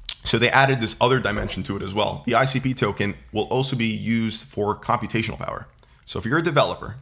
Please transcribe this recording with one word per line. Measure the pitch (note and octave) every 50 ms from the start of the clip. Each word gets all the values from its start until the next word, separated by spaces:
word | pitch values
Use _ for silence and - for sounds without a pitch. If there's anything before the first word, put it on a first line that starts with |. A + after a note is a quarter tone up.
| - - - - -
so | - - A2+
they | A#2+ A#2
added | - C3 C#3 C3+ C3 A#2
this | A2+ G#2 - -
other | A#2+ B2+ C3+ C3
dimension | G2+ G2+ G#2 G#2+ G#2 G2 - F#2+ F#2
to | - G2 G2+
it |
as | F#2 F#2+ G2
well. | G#2 G2+ G2 - - -
The | A#2+ A#2
I | A#2 C3
C | C3+ C3+ C3
P | - C3 B2
token | - A#2 G#2 G2+ - G2+ G2+ - - - -
will | - G#2+ G2+
also | - A2+ B2+ C3+ C3+ C3+
be | A#2+ A2+ A2+
used | G#2+ G2+ G2 G#2+ A#2 A2+ A2+ A2 G#2+ - -
for | - - G#2 G#2 G#2 G2+
computational | - - - A2+ A#2 A2 - - A2+ A2 - - -
power. | - - - - - - - - - _ _ _ _
So | - - F2+
if | -
you're | A2+ C#3 E3+
a | E3
developer | F3 C#3+ C#3+ A2 F2 F2 - - - G#2+ B2+